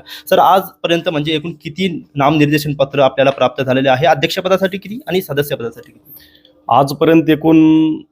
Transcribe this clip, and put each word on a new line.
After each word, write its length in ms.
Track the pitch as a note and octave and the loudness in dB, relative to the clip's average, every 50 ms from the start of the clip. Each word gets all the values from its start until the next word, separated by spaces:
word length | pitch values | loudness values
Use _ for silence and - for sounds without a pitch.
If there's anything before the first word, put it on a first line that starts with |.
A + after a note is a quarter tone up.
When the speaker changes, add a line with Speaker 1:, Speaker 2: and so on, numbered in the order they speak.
| - - - - - - | -6 -8 -18 -12 -4 0
Speaker 1:
सर, 100 | F#3 F3+ | 2 2
आजपर्यंत 680 | D3+ D#3 F3+ G3 F#3+ - - _ - E3 E3+ E3+ E3+ F3+ | 4 4 4 2 0 -4 -12 _ -4 -2 -2 -2 -2 -4
म्हणजे 240 | E3 D3 D3 D#3+ D#3+ | -4 -4 -4 -4 -4
एकूण 200 | D3+ D3+ E3+ D#3 - | -6 -6 -8 -12 -12
किती 460 | - D#3+ D3+ - F#3+ F#3 E3 - - _ - | -14 -12 -6 -4 -4 -4 -4 -8 -12 _ -4
नामनिर्देशन 580 | C#3+ C3+ D3 D#3+ D3+ D3 D3 D3+ D3+ D3 D3+ C#3+ | 0 0 2 2 2 2 2 0 -2 -2 -2 -2
पत्र 260 | D3 C#3 C#3 - C#3 | -2 -4 -2 0 2
आपल्याला 320 | C3+ C3 - C3+ C3+ C#3 | 2 2 2 2 0 0
प्राप्त 320 | C3+ - B2+ B2+ - - C3 | 2 0 0 -2 -2 -2 -2
झालेले 260 | B2+ B2+ C3 C3+ C3+ | -2 0 0 2 2
आहे, 160 | B2+ B2+ D#3 | 2 2 2
अध्यक्षपदासाठी 720 | E3 D#3+ C#3+ D#3+ D#3+ - F#3+ F3 F#3 F#3+ F#3 F#3+ F#3 F#3+ | 2 0 0 -2 -4 -4 -2 -2 -2 0 0 -2 -4 -6
किती 220 | G3 - F#3 G#3+ C4 - | -8 -12 -14 -16 -14 -10
आणि 140 | - E3+ F#3+ | -6 -6 -6
सदस्य 340 | F#3 - C#3+ C#3+ C#3+ - C#3+ | -4 -4 -4 -4 -4 -4 -6
पदासाठी 360 | A2+ A#2 A2+ - A#2+ - - | -8 -10 -10 -12 -14 -20 -20
किती? 200 | - _ _ _ - - - _ _ _ _ _ _ _ _ - | -20 _ _ _ -20 -20 -20 _ _ _ _ _ _ _ _ 0
Speaker 2:
आजपर्यंत 600 | A#2 C3 D3+ F3 D3 - D#3+ D#3 E3 E3 D3+ D#3 | 2 2 2 0 0 0 2 4 4 4 4 2
एकूण 280 | D#3 D3 D#3 D#3+ D#3+ D#3+ D#3+ D#3 D#3 D#3+ D#3 D#3 D#3 - - _ | 0 0 2 2 4 4 4 4 4 2 2 0 -4 -6 -10 _